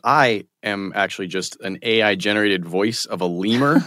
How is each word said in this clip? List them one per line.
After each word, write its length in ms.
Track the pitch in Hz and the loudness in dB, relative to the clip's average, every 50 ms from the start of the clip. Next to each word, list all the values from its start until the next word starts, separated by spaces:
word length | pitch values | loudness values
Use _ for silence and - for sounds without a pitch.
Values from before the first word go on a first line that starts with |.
| - | 0
I 400 | 120 139 151 135 123 107 98 92 _ _ _ | 2 4 4 4 4 2 0 -4 _ _ _
am 300 | - 107 101 98 98 92 - | -6 -4 -4 -4 -6 -4 -2
actually 340 | 104 98 92 - - 98 87 | -2 -2 -2 -2 -6 -8 -6
just 300 | 87 92 87 - - - | -4 -6 -6 -6 -10 -10
an 160 | - 95 95 - | -8 -8 -8 -6
A 220 | - 117 110 113 | -2 0 2 2
I-generated 640 | 107 104 98 92 92 104 104 107 104 101 98 90 85 | 2 2 2 0 0 0 0 2 2 2 2 0 -2
voice 400 | 85 85 95 104 117 117 - - | -2 -2 0 0 0 -2 -4 -6
of 160 | - 113 90 | -6 -4 -2
a 40 | 92 | -2
lemur 560 | 87 87 87 98 110 117 123 139 143 160 - - | -2 -2 -2 0 0 2 2 2 4 4 4 2